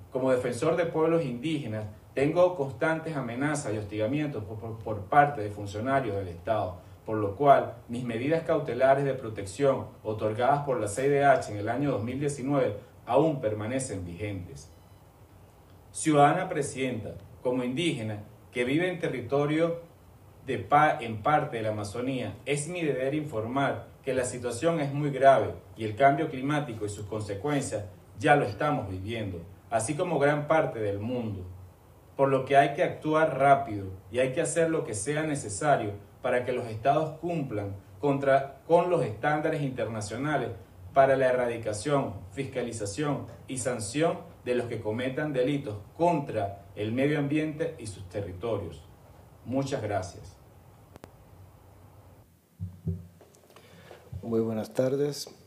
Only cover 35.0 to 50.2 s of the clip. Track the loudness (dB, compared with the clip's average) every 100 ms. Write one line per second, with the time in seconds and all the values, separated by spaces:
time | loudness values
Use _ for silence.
35 | -2 -2 -2 -2 -6 -2 2 2 0 -8
36 | -14 -6 -2 0 0 -4 -4 -2 2 2
37 | 0 -4 -4 -4 -4 -6 -6 -10 -14 -4
38 | 0 2 4 4 2 -8 4 4 6 2
39 | 0 -2 0 0 0 -2 -2 -4 -4 -6
40 | -6 -4 -2 -2 -2 -8 -16 -20 0 6
41 | 6 6 4 2 0 -2 -6 -6 0 0
42 | 0 -6 -10 -8 -6 -6 -6 -6 -6 -4
43 | -2 -4 -6 -14 -10 -6 -4 -4 -4 0
44 | 0 0 -8 -10 -2 -2 -2 -4 -4 -2
45 | -2 -2 -2 0 0 0 -4 -10 -10 0
46 | 2 2 -2 -4 -4 -6 -14 -8 -4 0
47 | 0 0 0 0 -2 -4 -6 -6 -12 -12
48 | -10 -8 -8 -6 -4 -4 -4 -12 -18 -20
49 | -20 -20 -20 -16 -6 -4 -2 -4 -2 -4
50 | -4 -10